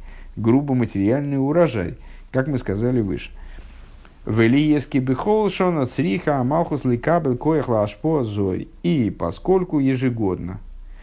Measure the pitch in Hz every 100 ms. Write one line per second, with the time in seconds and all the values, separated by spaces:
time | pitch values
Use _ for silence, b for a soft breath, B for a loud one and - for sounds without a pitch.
0 | b b b - 110 131 143 127 107 98
1 | 101 135 143 139 135 170 160 113 82 -
2 | b b b 131 139 131 - 98 120 127
3 | 98 73 - b b b b b b b
4 | b b - 110 113 139 151 147 139 139
5 | 131 127 208 214 202 - 185 160 127 -
6 | 170 185 160 143 123 165 165 143 131 120
7 | 151 170 143 123 151 156 127 110 104 -
8 | 156 156 113 101 95 92 - - 175 151
9 | 101 - 85 - - 190 180 151 135 127
10 | 131 113 98 90 87 101 - - b b